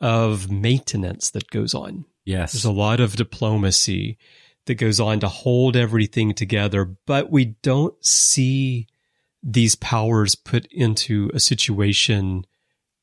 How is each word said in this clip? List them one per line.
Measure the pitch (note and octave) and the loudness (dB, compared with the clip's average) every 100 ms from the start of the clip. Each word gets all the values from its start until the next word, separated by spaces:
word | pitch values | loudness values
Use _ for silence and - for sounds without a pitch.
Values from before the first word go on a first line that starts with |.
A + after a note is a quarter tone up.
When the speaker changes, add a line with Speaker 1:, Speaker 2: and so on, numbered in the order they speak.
Speaker 1:
of | B2 A2+ A2+ G#2 F#2+ | 0 2 2 0 -4
maintenance | G2 A2+ C3 - A2+ F#2 - - | -2 2 0 0 -6 -6 -6 -6
that | - - | -6 -6
goes | A2 A2+ | -6 -4
on. | - - F#3+ - _ | -6 -8 -14 -16 _
Speaker 2:
Yes. | - F#2 E2+ | -6 -4 -4
Speaker 1:
There's | A#2 | -2
a | A2 | -2
lot | G2+ G#2 A#2+ | 0 2 2
of | A#2 G2+ | 0 0
diplomacy | A2 - A2 G#2+ G2 - - F#2+ G#2 A2+ _ _ _ _ - | -6 -4 -2 2 2 2 0 -2 -6 -8 _ _ _ _ -6
that | A2+ | -2
goes | A2+ G2+ | 0 0
on | A2 G#2+ | 0 0
to | G2 | -2
hold | - B2+ B2 C3 B2 | -4 0 2 4 2
everything | A#2 A2+ G#2+ - G#2+ | 2 2 0 0 0
together, | G2+ G2 G#2+ G2+ G2 F#2 F#2+ - | 0 -2 -2 0 0 -2 -6 -4
but | C#3 - | -2 2
we | D3+ A#2+ A2 | 2 2 0
don't | C#3+ C3 D#3+ - - | 0 2 0 -2 -2
see | - - - C3 C3+ C3 B2 A2+ _ _ _ _ _ | 2 2 2 2 0 -2 -4 -8 _ _ _ _ _
these | C3+ A#2 A2+ | -2 2 4
powers | - - A#2 A2 A2+ G2+ - | 2 -2 0 2 2 2 0
put | - A#2+ - | -2 -4 -4
into | - A#2 G#2+ - G#2 G2+ | 0 0 0 -2 -2 -2
a | B2+ | 0
situation | - A2+ - G2+ G2+ G2+ - G#2 F#2+ F#2 F2+ _ _ _ _ _ | 0 0 -2 0 0 2 2 0 0 -4 -8 _ _ _ _ _